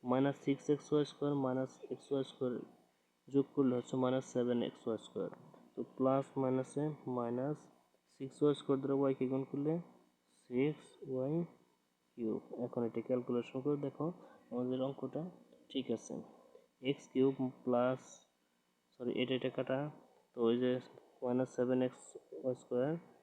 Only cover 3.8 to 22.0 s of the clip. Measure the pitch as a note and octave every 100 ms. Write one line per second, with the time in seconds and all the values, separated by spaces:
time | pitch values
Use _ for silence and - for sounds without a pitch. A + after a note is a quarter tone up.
3.8 | - C3 B2+ C3 C3 B2+ B2 A#2+ - -
4.8 | - A2 - - - - - - - -
5.8 | A#2 - C3 C3+ C#3 - C3 C3 C3 -
6.8 | D3+ D3 - B2 A#2 A#2+ C#3 D3+ - _
7.8 | _ _ _ _ C3+ - D3 C#3 - C3+
8.8 | C#3 C#3 C#3 C3+ B2+ C3 C3 D3 C#3+ E3+
9.8 | F3 - _ _ _ _ _ B2 C#3+ D3+
10.8 | - - C#3+ C3 C3 D#3+ E3+ - _ _
11.8 | _ _ _ - A2 G#2 - - A#2+ -
12.8 | A#2 A2+ A2+ B2+ B2 A#2+ A#2 C3+ C3+ D3
13.8 | C#3+ - D3+ F3 - - - A#2+ B2+ B2+
14.8 | C3 C3+ C3 C#3+ F3 - - - _ C3+
15.8 | B2 A2+ - - - - - - _ _
16.8 | B2+ C#3 - C3 C3+ C3+ C3 - - A#2+
17.8 | B2 C3 - - _ _ _ _ _ _
18.8 | _ _ B2 - B2 B2+ B2+ B2+ B2+ C3+
19.8 | D3 - - _ _ - A#2 A#2+ B2+ B2+
20.8 | - - - _ B2+ B2 C3 - B2 B2+
21.8 | B2+ -